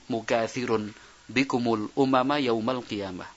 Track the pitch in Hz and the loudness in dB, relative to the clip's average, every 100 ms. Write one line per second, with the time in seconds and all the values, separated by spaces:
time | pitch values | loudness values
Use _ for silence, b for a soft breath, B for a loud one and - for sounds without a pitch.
0 | - 117 110 120 113 131 120 110 107 - | -6 -6 0 0 0 -4 0 0 -2 -10
1 | B B - 113 135 127 120 113 104 - | B B -4 0 0 2 2 0 0 0
2 | 135 131 127 147 131 113 113 131 - 107 | 4 4 4 0 0 0 0 -2 -4 -6
3 | 98 90 87 | -6 -8 -12